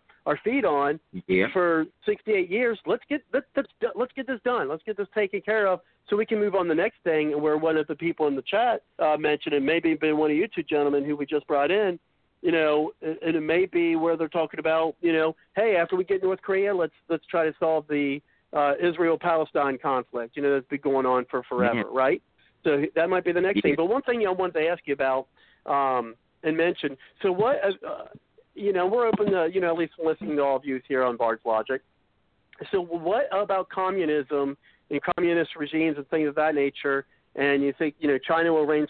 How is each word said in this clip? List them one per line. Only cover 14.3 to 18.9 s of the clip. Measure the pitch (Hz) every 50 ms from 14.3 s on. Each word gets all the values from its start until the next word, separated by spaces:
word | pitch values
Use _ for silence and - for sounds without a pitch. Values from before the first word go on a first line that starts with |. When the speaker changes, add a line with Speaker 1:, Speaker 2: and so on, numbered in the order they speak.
| - 175 160 156 - 156
Speaker 1:
about, | 151 160 160 160 160 165 151 _
you | - 170 165
know, | 160 160 160 156 _ _ _ -
"Hey, | 190 220 226 208
after | 175 170 170 190
we | 180 185
get | 175 196 190
North | 190 185 190 185
Korea, | - - 196 190 196 202 202
let's, | 180 170 160 - _ _ -
let's | 170 156 -
try | - - 175 160 160
to | 147 -
solve | 175 160 160 156 156 151
the, | 151 147 143 139 139 143 - _ _ _ _ _ -
uh, | 151 147 143 143 -
Israel-Palestine | 175 175